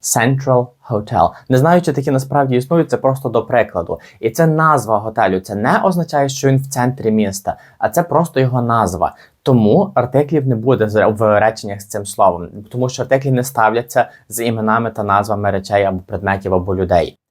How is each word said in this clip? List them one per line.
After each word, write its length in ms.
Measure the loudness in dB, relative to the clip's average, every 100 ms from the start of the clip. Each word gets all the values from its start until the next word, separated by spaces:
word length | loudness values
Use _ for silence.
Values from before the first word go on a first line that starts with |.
| -2
Central 600 | 0 2 0 2 0 0 _ -6
Hotel. 420 | -6 -2 0 0 0 _
Не 100 | 2
знаю, 240 | 4 4
чи 100 | 2
такі 180 | -2 0
насправді 460 | -2 0 0 2 0
існують, 340 | 0 0 0
це 60 | 0
просто 320 | 0 0 -2
до 180 | -2 0
прикладу. 540 | 0 0 -2 -6 -8 -10 -6
І 100 | -6
це 160 | 2 2
назва 520 | 4 2 2 2 -2
готелю. 420 | -2 0 0 0
Це 140 | -4
не 260 | -4 0 2
означає, 460 | 2 -2 -2 0 -2
що 200 | 0 0
він 80 | 0
в 100 | -2
центрі 440 | -2 -2 -2 0
міста, 460 | 0 0 -4 -8 -10 -12 _
а 100 | -2
це 140 | -2
просто 380 | 0 0 0 0
його 220 | 0 0
назва. 540 | 0 0 0 0 -4 -4 -20 _
Тому 500 | 2 4 4 4 2
артиклів 520 | -2 0 0 0 0 0
не 100 | -2
буде 320 | 0 2 2
з-, 180 | 2 2
в 340 | 2 2 4
реченнях 400 | 2 -2 -10 -12
з 60 | -10
цим 200 | -10 -10
словом, 420 | 0 2 2 -8 -14 -12
тому 180 | -6 -4
що 140 | -4
артиклі 280 | -2 -2 0
не 140 | -2
ставляться 680 | -2 0 2 0 -2 -2 -2 -4 _
з 160 | -6
іменами 460 | -4 -2 0 0 -2
та 120 | -4
назвами 480 | 0 0 0 -2 -2
речей 340 | -2 -2 0
або 140 | 0 -2
предметів 560 | -6 -6 -2 -2 0
або 220 | -2 -2 -4
людей. 420 | 0 0 0 -6 _